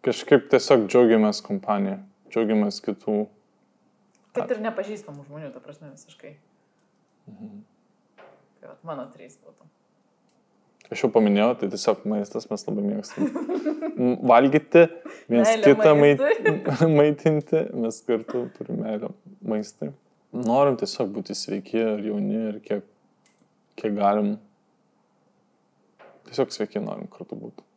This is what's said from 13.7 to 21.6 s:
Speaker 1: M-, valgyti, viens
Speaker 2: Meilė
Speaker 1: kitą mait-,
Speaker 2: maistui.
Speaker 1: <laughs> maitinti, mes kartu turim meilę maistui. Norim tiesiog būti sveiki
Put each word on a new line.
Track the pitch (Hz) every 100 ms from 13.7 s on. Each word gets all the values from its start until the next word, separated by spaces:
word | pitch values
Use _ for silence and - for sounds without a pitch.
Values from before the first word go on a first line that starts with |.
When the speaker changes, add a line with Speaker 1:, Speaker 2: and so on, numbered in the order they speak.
| 311 320 -
Speaker 1:
M-, | 123 123
valgyti, | 127 117 135 147 - 170 170 - - -
viens | - 117 117
Speaker 2:
Meilė | 220 214
Speaker 1:
kitą | 139 -
mait-, | 151 143 143
Speaker 2:
maistui. | 277 440 - - - 131 160
Speaker 1:
<laughs> | 147
maitinti, | 151 147 160 156 147 160 -
mes | - 113 113
kartu | - 113 113 123 123
turim | - - 113
meilę | 110 107 123 - - -
maistui. | - 107 104 - - 139 _ _ _
Norim | - 120 123 143 120
tiesiog | - - 107
būti | 104 95 101
sveiki | - 101